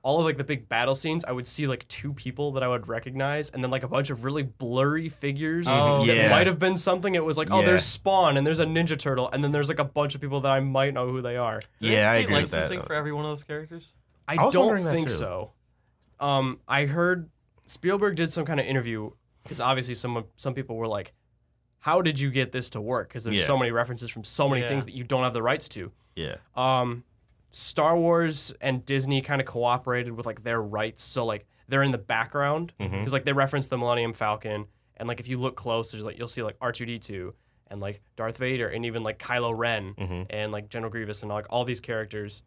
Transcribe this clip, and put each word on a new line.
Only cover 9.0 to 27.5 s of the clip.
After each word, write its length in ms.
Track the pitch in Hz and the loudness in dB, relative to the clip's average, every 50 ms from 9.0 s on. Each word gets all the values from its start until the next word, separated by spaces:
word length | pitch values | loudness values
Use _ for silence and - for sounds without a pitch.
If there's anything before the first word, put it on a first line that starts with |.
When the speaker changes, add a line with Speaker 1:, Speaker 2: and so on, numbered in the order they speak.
| - 147 131 127 127 - | -2 -2 0 0 -2 -2
Speaker 1:
and 100 | - 135 147 | 0 0 0
then 100 | 143 147 | 2 2
there's, 160 | 147 147 139 | 2 0 0
like, 100 | 165 - | 0 0
a 60 | 143 | -2
bunch 280 | 135 _ 151 147 143 139 | 0 _ 0 0 0 -2
of 60 | 139 | -6
people 220 | 147 139 139 139 | -6 -4 -4 0
that 100 | 131 139 | 2 2
I 80 | 135 135 | 2 2
might 340 | 135 135 131 135 135 143 139 | 2 2 2 2 2 2 0
know 140 | 123 127 127 | -2 -2 -2
who 120 | 127 131 | -4 -4
they 160 | 123 120 120 | -4 -4 -2
are." 220 | 123 123 113 110 107 | -2 -2 -2 -2 -4
Speaker 2:
Do 60 | - - _ _ 107 | -10 -12 _ _ 0
they 60 | 110 110 | 4 4
Speaker 3:
Yeah, 100 | 107 104 | 6 6
Speaker 2:
have 80 | 107 | 6
Speaker 3:
I 20 | 117 | 6
Speaker 2:
to 40 | 113 | 4
be 40 | 110 95 101 | 4 4 2
Speaker 3:
agree 80 | - | 2
with 100 | 85 78 | 2 2
that. 60 | 82 | 0
Speaker 2:
licensing 220 | 80 78 76 - - | 0 0 0 -2 -4
Speaker 3:
That 80 | - | -4
Speaker 2:
for 20 | - 151 | -4 -4
Speaker 3:
was 40 | |
Speaker 2:
every 160 | 151 147 151 147 | -4 -2 -4 -4
one 100 | 147 151 | -4 -4
of 80 | 151 | -6
those 120 | 147 143 147 | -6 -8 -8
characters? 500 | - 151 151 156 156 170 165 - - _ _ _ _ _ _ _ | -10 -10 -10 -10 -12 -16 -18 -18 -20 _ _ _ _ _ _ _
Speaker 1:
I 80 | - 156 | -4 2
Speaker 3:
I 80 | 165 180 | 4 4
was 80 | - - | 6 6
Speaker 1:
don't 120 | 269 - | 6 6
Speaker 3:
wondering 180 | 226 220 190 175 | 6 4 2 2
that 60 | 160 | 2
Speaker 1:
think 160 | 165 165 165 | 2 2 2
Speaker 3:
too. 60 | 135 - | 2 0
Speaker 1:
so. 400 | - 120 95 87 92 101 - _ _ _ _ _ _ _ _ _ _ _ _ _ - | 0 -2 -4 -6 -8 -8 -10 _ _ _ _ _ _ _ _ _ _ _ _ _ -4
Um, 400 | 139 143 139 135 131 131 127 - _ | -2 2 2 2 2 0 -4 -8 _
I 180 | - 131 143 147 | -2 0 0 0
heard 440 | 143 143 170 175 180 185 180 160 - _ _ _ _ _ _ _ | 0 0 2 2 2 0 -2 -4 -12 _ _ _ _ _ _ _
Spielberg 500 | - - - - 175 202 196 208 202 180 | -8 -6 -2 0 -2 0 2 0 0 0
did 160 | 151 165 151 | 0 0 0
some 140 | - 170 151 | 0 -2 -2
kind 140 | - 160 143 | -2 -2 -2
of 60 | 117 | 0
interview, 440 | 117 135 131 117 117 113 107 107 110 - _ _ _ _ _ _ | 0 0 -2 0 -2 -6 -6 -6 -8 -12 _ _ _ _ _ _
'cause 120 | - - 139 | -10 -6 -2
obviously 320 | 120 127 135 131 123 127 123 | 0 2 2 0 -2 -4 -4
some 240 | - - 123 120 | -4 -2 -2 -4
of, 80 | 117 110 - _ | -4 -6 -8 _
some 180 | - - 139 123 | -6 -6 -4 -4
people 220 | 135 131 - 120 | -6 -8 -8 -6
were 120 | 113 113 | -6 -4
like, 260 | 113 104 101 92 - _ _ _ _ _ _ _ _ _ _ _ _ _ _ | -4 -4 -4 -6 -10 _ _ _ _ _ _ _ _ _ _ _ _ _ _
"How 220 | - 151 165 185 | 0 2 2 4
did 180 | 185 160 151 135 | 2 2 0 0
you 100 | 143 139 | -2 0
get 220 | 123 135 127 123 | 0 0 0 0
this 180 | - 127 123 - | -2 -4 -4 -4
to 100 | - 120 | -6 -6
work?" 280 | 104 117 127 117 95 - | -4 -2 -2 -2 -2 -6
'Cause 140 | - 120 107 | -10 -8 -4
there's 160 | 117 107 98 | 0 2 4
Speaker 3:
Yeah. 60 | 85 | 4
Speaker 1:
so 120 | - 139 | 4 4
many 140 | 131 127 117 | 2 2 2
references 380 | 117 117 117 120 123 117 120 113 | 2 0 -2 -2 -4 -8 -8 -8
from 140 | - 113 104 | -10 -6 -2
so 240 | - - - 143 139 | 0 2 2 4 4
many 120 | 135 127 | 2 0
Speaker 2:
Yeah. 80 | 123 120 | 0 0
Speaker 1:
things 160 | 139 139 123 | -2 -2 -2
that 80 | 117 - | -4 -8
you 100 | 131 123 | -10 -4
don't 180 | 117 135 127 127 | 0 0 2 2
have 100 | 127 113 | 0 0
the 80 | 117 | 0
rights 260 | 110 120 143 151 - - | 0 0 0 0 0 -4
to. 220 | - 107 90 98 _ _ _ _ _ | -4 -6 -8 -12 _ _ _ _ _
Speaker 3:
Yeah. 200 | - 78 67 50 - _ _ _ | -8 -8 -8 -8 -10 _ _ _
Speaker 1:
Um, 480 | 123 127 131 131 127 123 123 120 120 - _ _ _ _ _ _ _ _ _ | -2 0 2 2 2 0 -2 -4 -8 -12 _ _ _ _ _ _ _ _ _